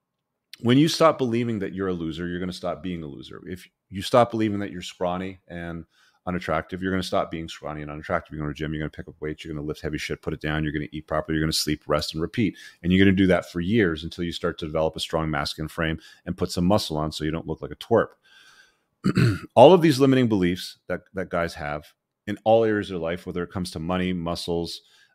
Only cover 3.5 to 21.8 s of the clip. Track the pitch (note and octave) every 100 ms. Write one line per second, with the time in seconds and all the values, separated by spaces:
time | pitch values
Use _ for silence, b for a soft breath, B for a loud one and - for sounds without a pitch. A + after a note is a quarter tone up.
3.5 | F2+ - _ - F#2+ - B2+ A#2 A2+ A2
4.5 | G2+ G2+ F2+ F2+ - F2+ F2+ F#2+ F#2 -
5.5 | F2 E2+ E2+ D#2+ b b b - F2 -
6.5 | D#2+ - F#2 F#2+ F#2+ F2+ G2 D#2 E2 E2
7.5 | - D2 D2+ D2 D2+ D2+ E2+ - D2+ D2+
8.5 | C#2 D#2 D#2 D2+ - - - D2+ D2+ D#2+
9.5 | D2+ D2 D2 D#2 D2+ - D#2 - D#2 D#2
10.5 | D2+ D2+ D2+ D2 D#2 - D#2 - D#2+ D#2
11.5 | D#2 - D2+ - D2 - D#2 E2 - G2+
12.5 | - B B E2+ F#2 G2 F#2 F#2+ F2 -
13.5 | F2 F2 A#2 F#2 D#2 E2 - F2 D#2 F2
14.5 | D#2 D#2+ D#2 D#2+ D#2+ - E2 D#2+ D2 C#2+
15.5 | - D#2 - D#2+ D#2+ B B - F2+ F2
16.5 | - F2+ F2+ - D#2 D#2 - D#2 D#2+ -
17.5 | D2+ D2 D2 - A2+ D#2 _ b b b
18.5 | b b b _ _ - - A#2+ F#2+ -
19.5 | - C#3 F#3 D#3+ C3 C#3 C3 A#2+ G#2 F2+
20.5 | F2+ - - - F2 - F#2 F2+ F2 E2+
21.5 | - D2 D2+